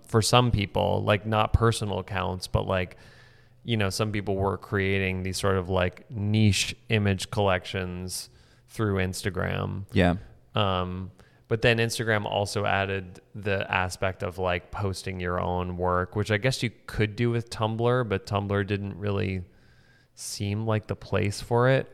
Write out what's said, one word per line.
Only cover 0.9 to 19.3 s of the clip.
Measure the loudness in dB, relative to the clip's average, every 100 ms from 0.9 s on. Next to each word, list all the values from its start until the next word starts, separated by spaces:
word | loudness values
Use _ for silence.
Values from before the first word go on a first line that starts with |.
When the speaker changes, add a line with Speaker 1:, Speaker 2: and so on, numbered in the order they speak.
| 0
Speaker 1:
like, | 2 0 2
not | 0 2
personal | 4 2 2 -2 -4
accounts, | -4 -4 -4 -4 -4
but, | -4 0
like, | -2 -2 -8 -20 -20 -20 -20 -20 -18
you | -4 0
know, | 0
some | 0 -2
people | -2 -2 0
were | 0 -2
creating | -2 -2 0 0 0 -2
these | -4 -2
sort | 0 0
of, | 2
like, | 2 2 -2 -12
niche | -4 0 6 6 4 0 -6 -2
image | 0 2 0 -2
collections | 0 2 2 -2 -6 -6 -6 -8 -10 -12 -18 -20 _ _
through | -2 0 2
Instagram. | 0 -2 -4 -2 -2 -2 -2 -6 -2
Speaker 2:
Yeah. | 4 4 4 -4 -20 _
Speaker 1:
Um, | -2 0 0 -2 -6 -10 -14 -20 _ _
but | 0
then | 2 4
Instagram | 2 0 0 0 0
also | -2 0 0 0
added | 0 0 -4 -6 -16 -16
the | -8 -2 -2 0
aspect | 0 -2 -2 -4 -2
of, | -6 -2
like, | -2 -2 -4
posting | -4 -4 -4 -6 -4
your | -2 -2
own | 0 -2 -2 -2
work, | 0 0 0 -2
which | 0
I | 2
guess | 0 0
you | -4 -6 -8
could | 0 0 2
do | 0
with | 0 -4
Tumblr, | -2 -2 0 2 2 0
but | -2 -2
Tumblr | -2 0 0 0
didn't | -2 -4 -6
really | -2 -2 -2